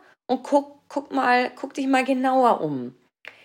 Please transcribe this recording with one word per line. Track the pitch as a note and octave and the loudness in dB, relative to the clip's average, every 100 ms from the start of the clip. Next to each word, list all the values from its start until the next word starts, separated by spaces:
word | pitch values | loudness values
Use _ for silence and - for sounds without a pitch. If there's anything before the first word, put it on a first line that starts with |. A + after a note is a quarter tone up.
| _ _ - | _ _ -6
und | B3+ | -6
guck, | - C#4+ C#4+ - - | 0 -2 -2 -10 -12
guck | C#4+ C#4+ | -10 -6
mal, | C4+ B3+ B3 B3+ | -2 2 2 0
guck | - C#4 | -6 -12
dich | - C4+ | -6 0
mal | C4 | 0
genauer | B3+ C4 C4 C4 A#3+ F#3+ | 2 0 2 4 4 2
um.“ | D#3 C3+ B2 - _ _ - - | -2 -6 -8 -14 _ _ -20 -20